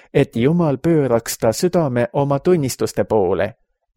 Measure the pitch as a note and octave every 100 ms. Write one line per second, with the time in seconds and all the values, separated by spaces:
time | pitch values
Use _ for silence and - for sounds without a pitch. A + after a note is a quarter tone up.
0 | - - C#3 A2+ B2+ F3 D#3+ C3 E3 D#3+
1 | C3+ A#2 - - A#2+ A2 F3+ F3+ D3+ A#2+
2 | A#2+ D3+ C#3+ C#3 F3+ F3+ C3+ - A2 -
3 | G2+ G#2+ F2+ F2+ G2 - _ _ _